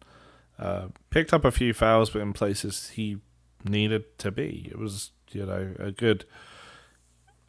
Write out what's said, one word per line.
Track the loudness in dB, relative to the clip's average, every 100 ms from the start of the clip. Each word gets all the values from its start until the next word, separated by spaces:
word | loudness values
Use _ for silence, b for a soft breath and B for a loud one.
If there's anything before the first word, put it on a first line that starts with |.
| b b b b b -10
Uh, | -6 -6 -8 -14 -2
picked | 0 2
up | 4 4
a |
few | 2 0
fouls, | 4 6 6 6
but | 0
in | -4
places | -2 -2 -2 -4 -8 -10
he | -8 -8 -8 -14 _ _ _
needed | -2 2 2 0 -4 -8
to | -6
be. | -4 -6 -8 -12
It | -10
was, | -8 -8 -12 _ _
you | -10 -6
know, | -6 -6 -8
a | -8
good, | 0 2 2 0 B B B B B B B B _ _ _